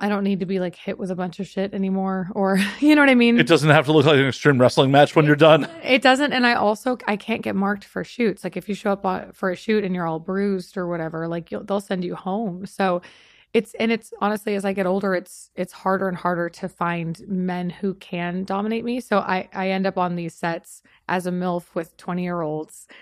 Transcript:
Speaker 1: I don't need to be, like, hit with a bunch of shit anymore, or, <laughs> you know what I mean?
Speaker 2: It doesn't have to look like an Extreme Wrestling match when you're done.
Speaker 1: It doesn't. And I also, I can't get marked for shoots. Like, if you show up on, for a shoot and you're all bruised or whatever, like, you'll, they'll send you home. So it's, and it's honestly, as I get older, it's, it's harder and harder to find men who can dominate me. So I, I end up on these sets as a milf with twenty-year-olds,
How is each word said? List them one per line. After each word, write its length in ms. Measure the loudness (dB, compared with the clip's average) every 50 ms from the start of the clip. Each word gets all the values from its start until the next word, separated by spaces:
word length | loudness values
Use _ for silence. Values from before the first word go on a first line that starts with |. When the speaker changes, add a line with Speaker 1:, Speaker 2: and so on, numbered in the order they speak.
Speaker 1:
I 80 | -4 -2
don't 160 | -2 0 0
need 160 | -2 -2 -2
to 60 | -2
be, 120 | -4 -4 -4
like, 160 | -4 -4 -8
hit 240 | -10 -10 -10 -8 -8
with 120 | -8 -8
a 40 | -6
bunch 240 | -6 -6 -8 -8 -10
of 80 | -12
shit 280 | -8 -6 -6 -6 -4 -4
anymore, 560 | -4 -2 -2 -2 -2 -2 -2 -4 -4 -6 -6 -2
or, 240 | 0 0 2 2 2 0 -2
<laughs> 100 | -2 2
you 140 | 4 6 6
know 60 | 6
what 80 | 6 6
I 40 | 6
mean? 240 | 6 6 6 6 4
Speaker 2:
It 80 | 6
doesn't 240 | 6 4 4 6 6
have 140 | 6 6 6
to 60 | 6
look 140 | 4 6 6
like 100 | 6 6
an 100 | 6 4
Extreme 340 | 2 0 2 2 4 6 6
Wrestling 300 | 6 4 6 4 4 6
match 240 | 6 6 6 6 4
when 120 | 2 4
you're 100 | 4 6
done. 320 | 6 8 8 8 6 4 -2 -10 -10 -2
Speaker 1:
It 180 | 0 0 4
doesn't. 300 | 4 4 4 4 2 0
And 140 | 0 0 2
I 80 | 2 2
also, 420 | 2 0 0 -2 -2 -2 -4 -4 -4 -4
I 100 | -4 -6
can't 260 | -4 -4 -6 -6 -4
get 120 | -4 -4 -4
marked 300 | -2 -2 -2 -4 -6 -8
for 180 | -10 _ -10 -10
shoots. 380 | -10 -6 -2 -2 -2 -2 -4
Like, 140 | -8 -10 -10
if 120 | -8 -8 -8
you 60 | -10
show 160 | -4 -2 -4
up 140 | -2 -2 -2
on, 280 | -4 -4 -4 -8 -14
for 180 | -12 _ -6 -6
a 60 | -6
shoot 280 | -6 -4 -2 -2 0 0
and 100 | -2 -4
you're 120 | -4 -4
all 120 | -4 -6 -6
bruised 580 | -8 -6 -4 -4 -2 -2 -4 -4 -6 -10 _
or 120 | -8 -6 -6
whatever, 400 | -6 -6 -6 -6 -6 -6 -6 -6
like, 240 | -6 -8 -8 -10
you'll, 100 | -12 -12
they'll 180 | -6 -4 -4 -4
send 240 | -4 -4 -6 -6 -4
you 120 | -6 -8
home. 500 | -8 -8 -6 -6 -4 -4 -6 -8 -10 -12
So 360 | -14 -6 -4 -2 -2 -2 -4 -6 -12 -20 _ _ _ _ _ _ _
it's, 200 | -2 -2 -2 -2 -6
and 160 | -4 -2 -2
it's 220 | -2 -4 -4 -12 -8 -4
honestly, 340 | -2 -2 -2 -4 -4 -4 -4
as 120 | -2 -2
I 80 | -4 -2
get 100 | -2 0
older, 300 | 0 0 0 0 0 -2
it's, 360 | -2 -4 -8 -16 -20 -20 _ _
it's 160 | -8 -8 -8
harder 360 | -10 -6 -2 -2 0 0 -2 -4
and 80 | -4
harder 340 | -2 -2 -2 -2 -2 -4 -6
to 180 | -6 -10 -12 -12
find 580 | -6 _ -4 -4 -2 -4 -6 -6 -8 -10 -8
men 440 | -6 -6 -4 -4 -4 -4 -4 -6 -8
who 240 | -8 -6 -6 -6 -6
can 500 | -8 -12 -10 -8 -6 -6 -6 -6 -6 -6
dominate 400 | -6 -6 -4 -4 -4 -4 -4 -4
me. 160 | -6 -6 -6
So 180 | -4 -2 0 0
I, 300 | 0 0 -4 -4 -4 -8 -8
I 160 | -6 -4 -4
end 160 | -2 -2 -2
up 100 | -2 -2
on 180 | -2 -2 -2 -4
these 200 | -6 -8 -10 -10
sets 480 | -8 -6 -6 -6 -8 -12 -18 -20 -20 _ _ _ _ _ -4
as 180 | -4 -4 -4
a 40 | -4
milf 340 | -6 -4 -4 -4 -4 -4 -6 _
with 240 | _ -8 -8 -8 _
twenty-year-olds, 880 | _ -10 -8 -6 -6 -4 -4 -4 -6 -4 -4 -6 -6 -8 -12 -16 -20 -20 _ -20 -20